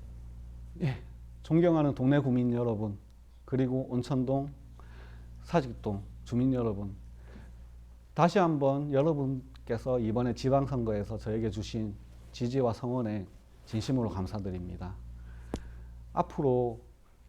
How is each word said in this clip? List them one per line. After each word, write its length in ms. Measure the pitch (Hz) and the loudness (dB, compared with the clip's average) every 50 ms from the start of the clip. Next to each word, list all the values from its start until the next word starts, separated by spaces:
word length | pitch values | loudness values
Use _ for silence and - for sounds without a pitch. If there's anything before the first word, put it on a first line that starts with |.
| - - - - - - - - - - - - - - - 175 | -14 -14 -14 -14 -14 -14 -14 -14 -14 -14 -14 -14 -16 -14 -6 -2
예, 140 | 180 139 123 - - - - - - - - - - | -2 -2 -2 -4 -8 -14 -16 -16 -18 -18 -18 -16 -2
존경하는 540 | - 156 170 170 175 165 160 151 143 127 | 2 4 6 6 8 6 6 4 4 2
동네 240 | - 123 131 143 147 | 4 4 6 6 6
구민 320 | 135 131 123 127 123 123 120 | 6 4 4 4 4 4 2
여러분, 440 | 120 123 120 113 101 107 104 101 98 - - - - - - - - - | 2 2 2 2 0 -2 -2 -4 -6 -10 -16 -20 -20 -20 -20 -20 -20 -6
그리고 440 | - - 127 135 127 127 131 131 - | -2 2 2 2 2 2 0 0 0
온천동, 580 | 123 123 123 - 139 131 127 123 135 139 139 143 143 - - - - - - - - - - - - - - - - - - | 0 0 0 2 2 2 2 2 2 0 0 -2 -6 -12 -16 -18 -18 -18 -18 -16 -16 -16 -16 -16 -16 -16 -16 -16 -16 -16 -6
사직동 600 | - - 175 139 123 113 - - 113 101 98 101 - - - - | 2 2 2 2 2 -4 -4 -4 -2 -2 -2 -6 -10 -14 -16 -6
주민 320 | - 117 120 127 135 131 | -2 2 4 4 4 4
여러분, 400 | 127 120 113 104 95 104 101 104 - - - - - - - - - - - - - - - - - - - - - - - - | 4 2 0 0 -2 -4 -6 -8 -10 -12 -16 -18 -18 -18 -16 -16 -16 -16 -16 -16 -16 -18 -18 -18 -18 -18 -20 -20 -20 -20 -8 2
다시 240 | - 151 180 - 175 | 4 4 6 6 6
한번 540 | 180 165 156 143 139 135 135 139 147 147 143 | 6 6 4 4 4 4 4 2 0 2 4
여러분께서 1080 | 135 143 165 160 143 139 131 135 131 131 - - - - - 117 117 - 131 127 123 | 4 4 4 4 2 0 0 -2 -2 -6 -10 -14 -16 -6 -4 -4 -2 0 0 0 2
이번에 360 | 117 107 107 120 123 123 117 | 2 2 2 2 2 2 0
지방선거에서 840 | - - 131 131 139 139 120 139 127 117 110 107 104 101 - 113 104 | 0 2 4 4 4 4 2 0 0 0 2 0 0 0 -2 -4 -6
저에게 320 | - 110 107 113 110 110 | -4 -2 0 0 0 0
주신 460 | 104 110 107 - - 117 110 104 101 - - - - - - - | 0 -2 -4 -4 -2 -2 -2 -4 -6 -8 -14 -18 -18 -18 -18 -16
지지와 440 | - - 123 120 127 135 127 117 110 | -6 -4 -2 0 2 4 4 2 2
성원에 520 | - - 123 123 127 120 107 107 104 92 - - - - - - - - | 0 -2 -2 0 0 0 0 -2 -2 -4 -8 -12 -18 -20 -20 -20 -20 -12
진심으로 440 | - - 110 104 - 131 131 117 104 | -4 -4 -2 0 2 2 2 2 0
감사드립니다. 840 | 92 98 92 90 - 107 95 98 92 90 90 87 87 90 92 92 92 - - - - - - - - - - - - - - - - - - - - - - - - | 0 -2 -2 -2 -4 -4 -4 -4 -4 -6 -6 -8 -8 -8 -8 -8 -8 -10 -12 -14 -14 -14 -14 -14 -14 -14 -10 -8 -8 -8 -8 -10 -14 -14 -14 -16 -16 -16 -16 -4 -2
앞으로 640 | 156 170 175 - - 151 135 127 123 123 120 113 113 - - - - - - - - - | -2 -2 -2 -2 2 2 4 4 4 2 0 -2 -6 -12 -18 -20 -20 -20 -20 -20 -20 -8